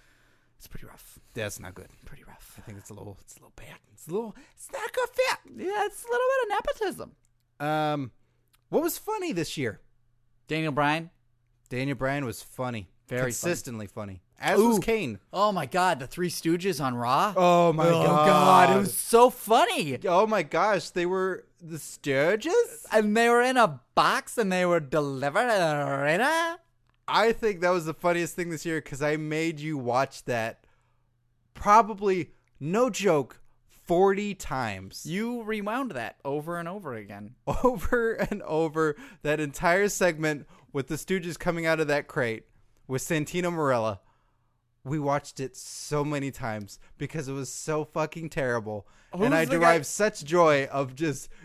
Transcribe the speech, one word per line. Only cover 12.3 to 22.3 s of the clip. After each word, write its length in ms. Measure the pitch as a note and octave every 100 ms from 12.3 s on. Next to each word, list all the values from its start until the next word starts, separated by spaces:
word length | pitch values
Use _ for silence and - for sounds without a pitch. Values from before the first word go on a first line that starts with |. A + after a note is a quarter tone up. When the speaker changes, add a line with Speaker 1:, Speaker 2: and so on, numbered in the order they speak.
| G#2
Speaker 2:
funny. 460 | - - B2+ A2+ F2 _ _
Speaker 1:
Very 140 | B2
funny. 120 | B2+
Speaker 2:
Consistently 540 | A2+ F3 F3 - A2+ G#2
funny. 360 | - G2+ F#2 _ _
As 200 | D3 G3
was 200 | A#3 G#3+
Speaker 1:
Ooh. 20 |
Speaker 2:
Kane. 380 | F#3 A3+ D3 G2 _
Speaker 1:
Oh 200 | F3 G#3
my 140 | F#3+ C3
God, 320 | F#3 F#3 D3
the 60 | B2
Three 220 | - F3
Stooges 520 | - E3 F3 F#3+ D3
on 100 | C3+
Raw. 380 | A#2+ A#2+ C#3 G3+ F#3
Speaker 2:
Oh 360 | F3 F3 E3+
my 140 | D#3 E3
Speaker 1:
Oh 140 | E3
Speaker 2:
God. 240 | E3 E3 D3+
Speaker 1:
God, 500 | D3+ D3 F#3 F#3 G3
it 40 |
was 140 | G3+ -
so 340 | - A#3 B3
funny. 680 | - - A#3 F#4+ F4+ D#3 A#2+ F#3
Speaker 2:
Oh 200 | F3 A3
my 160 | G#3+
gosh, 480 | D3+ D#3+ G3+ G3 -
they 160 | F3+ F3
were 400 | F#3 F#3+ F3 - _
the 140 | E3 D#3+
Stooges? 1080 | - - C#3+ C3+ D#3